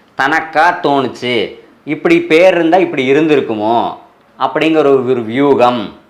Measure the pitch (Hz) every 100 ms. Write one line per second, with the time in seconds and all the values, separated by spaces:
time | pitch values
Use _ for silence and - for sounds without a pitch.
0 | _ - 135 156 151 151 170 175 147 139
1 | 120 - 123 117 85 - - _ 139 151
2 | 170 170 - 160 185 170 160 185 170 151
3 | 131 143 160 143 113 110 107 117 90 -
4 | - _ _ - 131 156 156 156 139 135
5 | 123 123 110 123 143 117 120 120 90 -